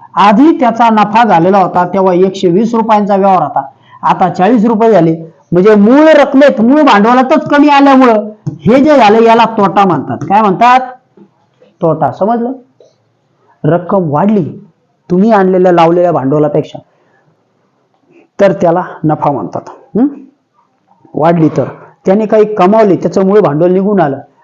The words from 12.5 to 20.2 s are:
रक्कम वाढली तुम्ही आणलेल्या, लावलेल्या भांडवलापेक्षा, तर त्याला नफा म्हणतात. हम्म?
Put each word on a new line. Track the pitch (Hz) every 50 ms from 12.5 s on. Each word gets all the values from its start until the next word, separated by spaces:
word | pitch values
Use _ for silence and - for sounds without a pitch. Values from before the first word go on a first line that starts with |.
| 269 - - _ _ _ _ _ _ _ _ _ _ _ _ _ _ _ _ _ _ _ -
रक्कम | 151 165 170 175 - 202 196 170 143
वाढली | 143 147 190 208 220 196 147 123 - - - _ _ _ _ _ _ _ _ -
तुम्ही | 175 185 202 233
आणलेल्या, | 220 196 190 185 190 185 185 185
लावलेल्या | 175 170 165 165 175 180 175 175
भांडवलापेक्षा, | 160 139 131 135 147 151 151 147 151 156 151 - - 147 - _ _ _ _ _ _ _ _ _ _ _ _ _ _ _ _ _ _ _ _ _ _ _ _ _ _ _ _ _ _ -
तर | 202 190
त्याला | - - 185 165 - 180 - - - - -
नफा | 151 151 - 175 151
म्हणतात. | 139 113 95 - - - - -
हम्म? | - - _ _ - 208 262 285 - -